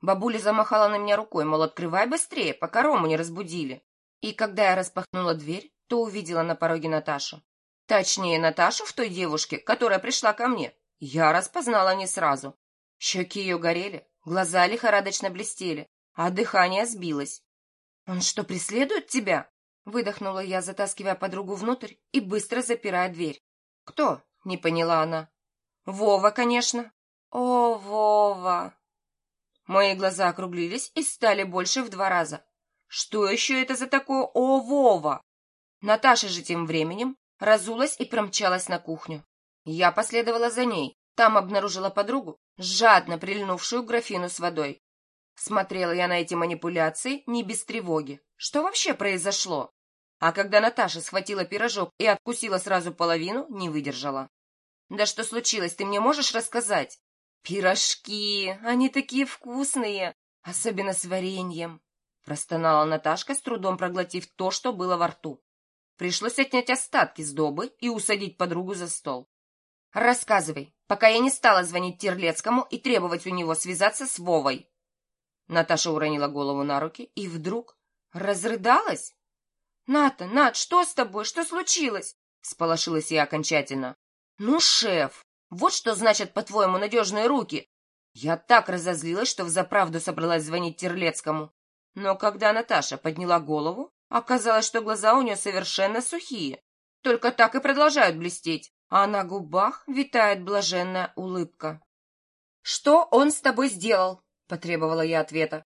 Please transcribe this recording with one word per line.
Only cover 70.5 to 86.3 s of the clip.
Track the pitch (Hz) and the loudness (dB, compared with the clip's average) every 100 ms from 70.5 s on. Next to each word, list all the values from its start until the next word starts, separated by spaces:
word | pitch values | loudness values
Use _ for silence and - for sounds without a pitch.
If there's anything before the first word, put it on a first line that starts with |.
| 151 139 _ _ | -6 -10 _ _
пока | 202 220 | 4 6
я | 220 | 6
не | 254 | 2
стала | 262 247 196 | 4 6 6
звонить | 175 175 180 175 | 4 -2 -4 -4
Терлецкому | 202 185 175 160 - 240 - | -4 -2 -2 -2 0 0 0
и | - | -6
требовать | - 233 175 170 185 | 0 0 0 -4 -4
у | |
него | 180 165 160 | -4 -2 -4
связаться | 180 180 202 214 262 | -4 0 0 0 -8
с | - | -8
Вовой». | 180 165 139 127 - _ _ _ _ _ _ _ _ | 0 2 2 -2 -8 _ _ _ _ _ _ _ _
Наташа | 170 165 160 170 | 0 2 0 0
уронила | 156 151 151 143 | 0 0 0 -2
голову | 143 143 139 | -2 -2 -2
на | 143 143 | -2 -2
руки | 156 - 240 - | -4 -10 -14 -10
и | 196 | -8
вдруг | 165 156 220 240 _ _ _ _ | -6 -6 -6 -8 _ _ _ _
разрыдалась. | 175 196 196 202 226 196 277 440 294 - _ _ _ _ _ _ _ - | -8 -4 -2 -2 -2 4 4 4 -6 -8 _ _ _ _ _ _ _ 0
«Ната, | 254 196 - 180 | 4 4 2 -2
Нат, | 233 285 - | 4 4 2
что | - 349 | 2 2
с | 359 | 2
тобой? | - 240 196 214 | 0 -2 -2 -6
Что | - | -4
случилось?» | 330 339 359 359 285 202 - - _ _ | -4 -4 -2 0 0 -4 -8 -16 _ _
Всполошилась | - - 165 165 - 160 156 | -16 -4 0 0 0 -2 0
я | 160 | 0
окончательно. | 147 151 151 156 139 135 127 127 _ _ _ _ | 0 0 0 -2 -2 -6 -8 -10 _ _ _ _
«Ну, | 208 311 | 0 2
шеф, | - - 226 175 135 - _ _ _ | 4 2 2 0 0 -4 _ _ _
вот | 175 320 | 0 0
что | - - 208 | 0 -2 2
значит, | 220 214 196 | 4 4 2